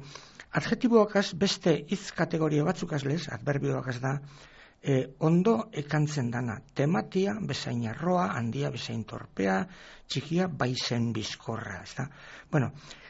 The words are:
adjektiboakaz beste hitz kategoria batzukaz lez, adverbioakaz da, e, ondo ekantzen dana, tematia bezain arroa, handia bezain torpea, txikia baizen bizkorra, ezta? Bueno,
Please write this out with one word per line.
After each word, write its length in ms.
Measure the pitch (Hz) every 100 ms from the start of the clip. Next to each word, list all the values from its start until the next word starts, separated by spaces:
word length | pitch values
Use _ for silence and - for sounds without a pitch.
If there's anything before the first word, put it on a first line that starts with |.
| - - - - -
adjektiboakaz 840 | - - 214 240 226 214 196 196 160
beste 340 | 196 - 180 151 -
hitz 240 | 196 -
kategoria 540 | - 170 160 156 147 156
batzukaz 360 | 185 180 151 135
lez, 160 | 139 -
adverbioakaz 640 | 117 - 139 139 131 135 120
da, 120 | 131 139 - - - - - _
e, 140 | - 135 - -
ondo 360 | 160 170 196 226 220
ekantzen 580 | - 143 151 147 147 120
dana, 260 | 120 123 104 - -
tematia 640 | 143 202 - 190 196 220
bezain 460 | 160 143 - 120 117
arroa, 400 | - 165 180 180 131
handia 360 | 113 135 143
bezain 320 | 123 - 113 110
torpea, 540 | 117 - - 196 190 190 - - - -
txikia 420 | 135 - 170 185
baizen 600 | 139 127 123 - 120 117
bizkorra, 640 | 110 104 - - 110 104 92
ezta? 280 | - - 131 - - - -
Bueno, 220 | 151 113 - - - -